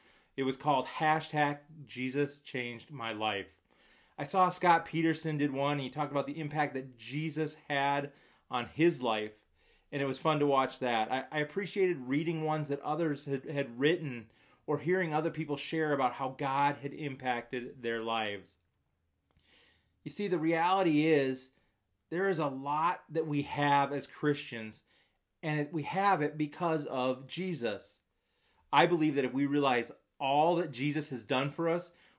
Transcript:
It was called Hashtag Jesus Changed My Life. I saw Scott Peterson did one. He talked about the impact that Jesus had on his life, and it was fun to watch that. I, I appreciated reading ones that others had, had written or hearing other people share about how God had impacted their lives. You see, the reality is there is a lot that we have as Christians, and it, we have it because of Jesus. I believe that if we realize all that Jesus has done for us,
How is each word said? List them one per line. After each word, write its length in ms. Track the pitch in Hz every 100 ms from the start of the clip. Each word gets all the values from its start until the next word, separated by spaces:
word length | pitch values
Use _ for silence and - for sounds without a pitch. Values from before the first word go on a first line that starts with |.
| _ _ _ -
It 80 |
was 120 | 131 127
called 300 | 151 131 127
Hashtag 720 | - 156 156 151 151 147 143 - 156
Jesus 540 | 127 123 131 135 143 -
Changed 540 | - 131 120 117 -
My 200 | 143 113
Life. 360 | 107 110 101 90 _ _ _ _ _ _ -
I 80 |
saw 240 | 147 196 180
Scott 380 | - 180 165 -
Peterson 500 | 156 160 156 160 151
did 160 | 143
one. 280 | 135 143 147
He 100 | 127
talked 220 | 147 147
about 160 | 143 139
the 100 | 156
impact 360 | 151 151 143
that 220 | 131 135 123
Jesus 600 | 113 139 160 147 151 - -
had 440 | 143 139 143 143 - - _ -
on 180 | 127 110
his 300 | - 170 143
life, 300 | 123 110 107 - _ _ _ _ _
and 100 | 143
it 60 | 139
was 120 | 131
fun 200 | 160 151
to 80 | 143
watch 320 | 135 131 -
that. 320 | 127 117 107
I, 140 | 131 -
I 80 | 156
appreciated 680 | 147 202 202 202 185 156 127
reading 380 | 143 165 165
ones 240 | 156 156 147
that 120 | 139
others 420 | - 156 165 139
had, 220 | - 139 -
had 340 | 143 131 117
written 460 | 147 175 151 120 110 _ _ _ -
or 100 | 147
hearing 380 | 131 185 170
other 160 | 151 160
people 260 | 151 139 143
share 380 | - 165 156
about 180 | 139 127
how 220 | - 135 127
God 400 | 139 139 143 139
had 100 | 135
impacted 840 | - 147 127 127 120 123 127 123 135
their 220 | 117 117
lives. 500 | 113 113 107 101 90 _ _ _ _ _ _ _ _ _ _ _ _ _ _ _
You 60 | 151
see, 180 | 147 202
the 80 | 170
reality 680 | 160 165 175 190 180 147 156
is 420 | 151 135 127 - _ _ _ _ _ -
there 180 | 170 196
is 100 | 165
a 100 | 147
lot 520 | 131 139 147 170 - -
that 180 | 160 160
we 160 | 147
have 520 | 143 139 147 143 135
as 120 | 143 135
Christians, 760 | - 147 147 - 117 107 - _ _ _ _ _ _
and 160 | 160 151
it, 140 | 147
we 120 | 165
have 360 | 139 185 202 175
it 160 | 147 151
because 480 | 147 - 175 160
of 420 | 143 131 131 131 135
Jesus. 760 | 160 185 156 117 98 - - _ _ _ _ _ _ -
I 140 | 139
believe 300 | 165 170 156
that 100 | 139
if 80 | 127
we 140 | 127 139
realize 440 | 143 139 123 117 - _ -
all 360 | 139 143 165 170
that 140 | 170
Jesus 380 | 120 147 147 147
has 140 | 123
done 280 | 107 131 143
for 200 | 143 165
us, 200 | 170 170 _ _